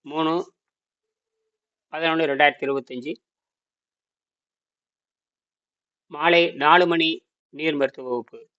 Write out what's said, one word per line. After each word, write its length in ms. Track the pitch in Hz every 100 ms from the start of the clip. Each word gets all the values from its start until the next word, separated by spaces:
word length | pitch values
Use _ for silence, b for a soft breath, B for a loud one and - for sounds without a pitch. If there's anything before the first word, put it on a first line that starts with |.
மூணு 320 | 143 151 160 170 196 _ _ _ _ _ _ _ _ _ _ _ _ _ _
பதினொன்னு 360 | 156 165 160 156
ரெண்டாயிரத்தி 360 | 139 147 143 135
இருபத்தஞ்சு, 460 | 139 131 127 131 202 _ _ _ _ _ _ _ _ _ _ _ _ _ _ _ _ _ _ _ _ _ _ _ _ _ _ _ _ _
மாலை 460 | 147 165 170 170
நாலு 340 | 170 143 175 175
மணி 220 | 170 160 165 _ _ _
நீர் 240 | 139 156
மருத்துவ 340 | 147 135 143 131
வகுப்பு. 320 | 123 120 117 113